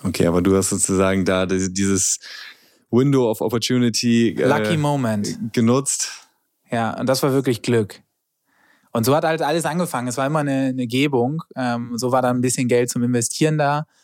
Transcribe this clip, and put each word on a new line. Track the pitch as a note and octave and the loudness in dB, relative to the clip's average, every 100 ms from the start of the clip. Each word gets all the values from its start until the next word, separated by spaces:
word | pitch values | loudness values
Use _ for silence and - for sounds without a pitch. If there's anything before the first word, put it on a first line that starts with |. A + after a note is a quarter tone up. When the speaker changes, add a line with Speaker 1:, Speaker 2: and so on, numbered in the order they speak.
Speaker 1:
Okay, | F#2+ - E2+ | -6 0 2
aber | F2+ | 2
du | F#2 F#2+ | 4 2
hast | F#2 | 2
sozusagen | G2 - F#2+ F#2+ F#2+ | 0 0 2 2 2
da | F#2 F#2 F#2+ | 0 0 0
di-, | F#2 F#2+ | -2 -2
dieses | F#2 G2 G2 - - - - - - _ _ _ | -2 0 0 0 -4 -8 -18 -18 -20 _ _ _
Window | A#2 C#3+ C3+ A#2 | 2 4 4 2
of | A2 | 0
Opportunity, | F#2+ A#2+ - B2 A#2+ G#2+ A#2+ A#2 A2+ D2+ | -2 -2 0 0 0 0 2 2 2 2
äh, | C3 | 0
Speaker 2:
Lucky | C#3+ G#2+ - | 2 0 0
Moment. | D3 C#3+ A#2 G#2+ G2+ - A#2 | 0 0 -2 -2 -4 -6 -6
Speaker 1:
genutzt. | B2 A#2 C3 - - - - - _ _ _ _ | 0 2 2 0 -4 -6 -10 -20 _ _ _ _
Speaker 2:
Ja, | A#2 A2+ - | -4 -4 -4
und | B2 | -2
das | C3 | 0
war | C#3+ | 2
wirklich | C3+ C3 A#2 | 2 2 0
Glück. | - A#2 G#2 - _ _ _ _ _ _ _ _ _ | 2 2 0 -6 _ _ _ _ _ _ _ _ _
Und | A#2 | -2
so | A2+ D3+ | 2 2
hat | |
halt | D#3+ D#3+ | 2 0
alles | D3 E3 | -2 -2
angefangen. | D#3 E3+ E3+ C3 B2 | -2 -2 -4 -4 -4
Es | B2 | -4
war | C3+ | -2
immer | D#3 | 0
eine, | C#3+ C3+ C3+ | 0 0 -2
eine | B2+ A#2+ | -2 -2
Gebung. | B2+ D3 B2+ B2 D#3+ - C3 | 0 0 2 0 -4 -8 -6
Ähm, | B2+ A#2+ A#2+ A#2+ | -4 -4 -6 -6
so | B2+ | 0
war | B2+ | 2
dann | B2 B2+ | 2 2
ein | |
bisschen | B2 C3 B2 | 0 0 2
Geld | B2 B2 | 2 2
zum | B2+ | 0
Investieren | A#2+ B2 A#2 - D#3 D3+ | 0 0 -2 0 0 2
da. | C#3+ D3 D#3 _ | 0 0 -4 _